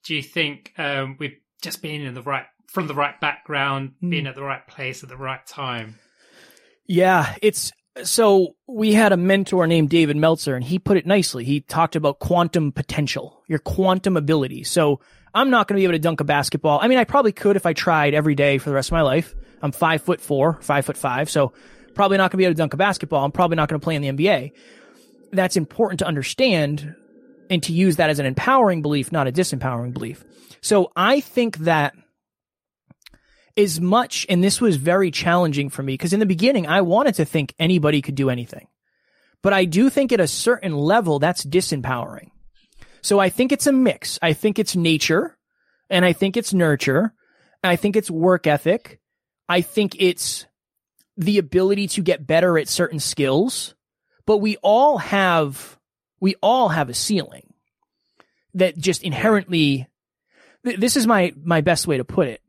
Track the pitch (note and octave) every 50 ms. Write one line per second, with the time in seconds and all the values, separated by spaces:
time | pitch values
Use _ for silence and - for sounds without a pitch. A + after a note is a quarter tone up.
0 | _ - E3 D3 C3+ - - E3+ D#3+ D3 C#3+ - _ - _ - D#3+ C#3+ C#3+ C3+
1 | C3+ C3 C3+ C3+ D3+ C3+ - _ _ _ _ _ - E3 C#3+ - - D#3 D3+ D3
2 | D3 C3 B2 C3 A#2 C#3 C#3 C3 - _ _ _ _ _ - - E3+ D3+ D3 C#3
3 | C#3+ C#3+ - _ - D3 C#3+ - _ - D3+ C#3 C3+ C#3 C3+ C3+ C3+ C3+ C3+ _
4 | F3+ F3+ F3 D#3+ C#3+ C3+ B2+ C3+ C#3 C#3 C3+ B2+ _ _ - - C3+ B2+ C3 -
5 | - C3 B2+ C3 C3+ C3 C3 B2+ _ - - - C#3 C3 B2 A#2 A2 G#2+ A2 _
6 | _ _ _ _ _ _ _ - - _ _ _ _ _ _ _ _ - F#3 F3
7 | F#3 F#3 F#3 F3 D3+ - - - - G#3+ G3+ - - - - _ _ _ _ -
8 | - F3+ - - A3+ G#3 G3 F#3+ F#3 - - _ _ - C4 G#3+ G#3+ A3 G#3 G#3+
9 | A3+ G#3 F#3+ F3+ F3 F#3+ G3 G3 G3 - - F#3 E3+ D#3+ E3+ E3 D#3 C#3+ D#3 E3+
10 | E3 D3 D3 D3+ D#3 D#3+ E3 D#3 - D3 C3+ B2+ B2 B2+ E3+ F#3 _ - G3+ F#3
11 | - E3 G3 G#3 F3+ - - B2+ A#2 B2 C#3 D3 C#3 _ - D#3+ E3 D#3 - E3
12 | D3+ D3 C#3 _ - - F3+ F3 E3+ E3 - F3 D#3 D3 - - C#3 _ - -
13 | D3 C3 - - - - _ _ _ _ D#3+ D3 _ - - - F#3+ F#3+ F#3 F#3
14 | F#3 G3+ F#3 E3+ D3 C#3+ D#3+ D#3 C3+ B2+ - B2+ C3 - - F3 D#3+ D3 C#3+ C3+
15 | _ _ _ _ _ _ _ G#3 C4 C#4 B3+ A#3 G3+ - G3+ G3 F#3+ F#3 E3+ D#3+
16 | D3+ E3+ E3 - C#3+ C#3+ D3+ C#3+ C#3 - - D3+ - D#3 D3 C#3+ - A#3 C4 B3+
17 | A#3 - - C#4+ C4+ A3 G3 - - G#3 G3+ G3 - F3 D#3+ - - - E3 D#3
18 | D3 D3 C#3 D3+ D3+ D#3 D3 C#3 C#3+ C#3+ C#3 C3+ - D3 C#3 C3+ C3 - E3 E3
19 | D#3 C#3 C3 D#3+ E3 - - - - _ _ _ - D3 C3+ - E3+ D#3+ D#3+ D#3
20 | - - F3+ - - - D3+ C3+ C3+ E3 D#3+ - - - D3 C#3+ C3+ - C#3 -
21 | - C#3 B2 B2+ D3+ D3+ - D#3 C#3 B2 _ - - - - - - _ _ -
22 | G3+ G3 G3 G3 F#3+ F#3 - F#3 F#3 F3+ E3 D#3 E3 C#3+ - C#3+ F#3+ G3+ F#3+ -
23 | - D3+ D#3+ C#3+ C3+ C#3+ - - F#3 E3+ E3 D#3+ D3+ D3 D#3+ D3 C#3 E3+ D#3+ D3
24 | C#3+ C3+ C3+ C3+ D#3 G3 G3 C#3+ B2+ C#3+ _ _ - - - - - - _ _
25 | _ _ _ _ - - - F#3+ F#3 F3+ - F#3 D#3 - - - A3+ G3+ F#3 D#3+
26 | F#3 E3 E3 C#3+ C3 - - - - B3+ G3 E3 D3+ C#3+ D3 D3+ D3 D3 - -
27 | _ _ _ - _ _ - _ _ _ F#3+ E3+ C#3+ - E3 E3 F#3+ F#3+ D#3+ D3
28 | E3+ D#3 D3+ C#3+ C#3+ C3 C3 - - - C4 C4+ A#3+ G3+ F3+ E3 D3 D3 D3 C#3+
29 | B2+ - A#2 C#3 C#3 C3 B2 E3 F3+ - - C3 B2+ C3 B2 A#2 A#2+ B2 B2 -
30 | - A2+ A2+ - - _ _ - - _ - _ - - G#3+ G3+ F3+ - _ -
31 | F3+ G#3+ C4 D4 C#4 - - B3 A#3+ A3+ F#3+ D#3 D#3 E3+ E3 D#3 C#3+ C#3+ - _
32 | _ _ _ _ _ _ _ _ _ _ _ _ _ _ _ _ _ _ _ _
33 | _ - _ _ _ _ _ _ _ _ _ - G#3 G3 D#3 D#3+ F3 F3+ G3 A#3
34 | B3 - - - - - G3 F3 F3+ G3+ - - B3 A3+ F3 C#3 C3+ E3 F3 F#3+
35 | G3 F3 - - - F3 E3+ F3 F3+ D#3+ C#3+ C#3+ C#3+ C#3 - - C#3 C3+ C3+ C3
36 | - E3+ F#3 G#3 A3 F#3+ F#3 D#3+ F#3+ B3+ C#4 A#3 E3+ D3 E3 G3 F#3+ E3+ F3 A3
37 | C#4+ C#4+ G#3 - D#3 - - E3 C#3+ - - _ - E3 F#3 F3+ D3 D3 C#3+ D3
38 | C3+ - D#3 C3+ C#3 C3 B2 B2 A#2 - - - - _ _ _ _ _ _ _
39 | _ _ _ _ _ _ _ _ - G3 G3+ F#3+ F#3 F3+ D3+ F#3 A#3+ C4+ - -
40 | C#4 B3 B3 G#3 F3 D3 - - - A3+ B3 A#3 - F#3+ D#3 C#3+ C#3+ D#3+ G3 A#3
41 | A3 E3 D3+ C#3+ C#3+ E3 F3+ - - C#3+ C3+ F#3 F#3 - D#3 C#3 A#2+ B2+ B2+ A#2+
42 | - - - - - _ _ _ _ - _ _ _ _ _ - - _ _ _
43 | - - G#3 G3+ G3 F#3 - - B3 B3+ C#4 C4+ - D4 C#4 C4 C4 A3 - -
44 | - - - - - E3 D#3 - - G#3+ G3+ - G#3+ - - F#3+ E3 D#3+ D#3+ D3+
45 | - - D#3+ F3+ D4+ E4 _ _ _ _ _ _ _ _ _ _ _ _ G3 F3+
46 | F3+ F3+ E3 - G3 G3 F#3 A#3 A3+ - G3+ F#3 E3+ D#3+ D3 C3+ - - C3 D3
47 | G3+ A3 _ _ _ _ _ _ _ _ _ _ - F#3 F3 E3+ - G#3 F#3+ A3
48 | G#3 - F3 D#3+ D#3+ F#3 F#3 E3+ - D#3+ D3 C#3+ - D#3+ F#3+ A#3 _ - - _
49 | _ _ _ _ _ _ _ _ _ - F3 F3+ F3 - - G#3+ G#3 F#3+ - -
50 | G3 F3+ F3 - - - - - - _ _ _ _ _ _ _ _ _ _ _
51 | _ _ _ - E3+ F3 G#3 G3+ F3 C#3 D#3+ F3+ F#3+ F#3+ G3+ G3+ G3+ F3+ - -
52 | F3+ F3 F3 - D3 - D#3 E3 F3 F#3 E3+ D#3+ C#3+ - - - - - C#3+ D3+
53 | - - - - C#3 C3+ C3+ D3 G3 C4 - - - - _ _ _ _ _ _
54 | _ _ _ _ _ - G#3+ G#3 G3+ G#3+ G#3 - - F#3+ G#3 A#3 C4+ D4+ D4 G3+
55 | D3 - - G3 F#3+ F#3 E3+ E3 D#3 C#3+ C#3 - - - - _ _ _ _ _
56 | _ _ _ _ F#3+ F#3+ - _ - G3+ A#3+ C4 A#3+ G3 D#3+ E3 D3 B2 B2 -
57 | - - G#3+ F#3 C#3+ - - - _ _ _ _ _ _ _ _ _ _ _ _
58 | _ _ _ _ _ _ _ _ _ _ _ F#3 F#3 F3+ D#3 E3 D3 - E3+ -
59 | - F3+ D3 - - G#3+ A3 G3+ F#3 - F3+ E3 D#3 C#3+ C#3 C3 B2+ _ _ _
60 | _ _ _ _ _ _ _ _ _ _ _ _ _ B3 A#3 F#3+ G#3 B3 - C#4+
61 | A#3 A3 A#3 G3+ F3+ F3+ - C#3+ D3+ E3+ E3+ D#3+ D3 F3 E3+ - - F3 D3 B2+
62 | B2 _ - - E3 C3 A2+ - _